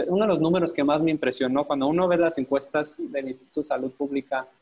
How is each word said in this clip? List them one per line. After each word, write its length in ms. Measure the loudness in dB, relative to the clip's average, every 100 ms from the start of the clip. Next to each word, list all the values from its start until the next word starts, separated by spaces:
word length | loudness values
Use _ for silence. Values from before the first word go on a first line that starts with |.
| 0
uno 200 | 2 2
de 40 |
los 100 | 2
números 320 | 2 2 0
que 100 | 0
más 200 | 0 2
me 100 | 2
impresionó, 540 | 0 -2 0 0 0 0
cuando 220 | 0 0
uno 200 | 2 2
ve 80 | 4
las 220 | 2 0
encuestas 580 | -2 -2 -2 -4 -4 -6
del 300 | -8 -6 -6
Instituto 340 | -10 _ -6
de 60 | -4
Salud 240 | -2 -4
Pública 560 | -4 -4 -4 -4 -6 -6 _